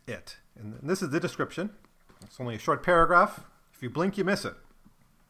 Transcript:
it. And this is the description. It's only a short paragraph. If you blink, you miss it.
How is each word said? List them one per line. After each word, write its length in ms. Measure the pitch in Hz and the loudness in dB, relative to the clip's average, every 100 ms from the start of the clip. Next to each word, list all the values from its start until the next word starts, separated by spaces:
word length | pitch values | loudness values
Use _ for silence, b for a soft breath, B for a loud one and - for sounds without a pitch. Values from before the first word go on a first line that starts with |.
| - | -12
it. 300 | 101 - - _ | -12 -14 -20 _
And 260 | - 104 117 | -18 -16 -10
this 180 | 135 185 | -4 -2
is 80 | 170 | -2
the 120 | 147 | -2
description. 500 | 175 - 143 - 208 - _ _ _ - | -2 -4 -6 -4 -8 -8 _ _ _ -20
It's 180 | - - | -20 -12
only 180 | 123 110 | -8 -4
a 20 | |
short 240 | - 143 | -2 0
paragraph. 580 | - 175 160 175 202 - - _ _ | 4 6 6 6 4 2 -18 _ _
If 100 | _ | _
you 80 | 127 | -8
blink, 260 | 143 185 196 | -2 -2 0
you 80 | |
miss 220 | 180 202 101 | 0 0 -2
it. 80 | 82 - _ - _ _ _ _ | -10 -18 _ -20 _ _ _ _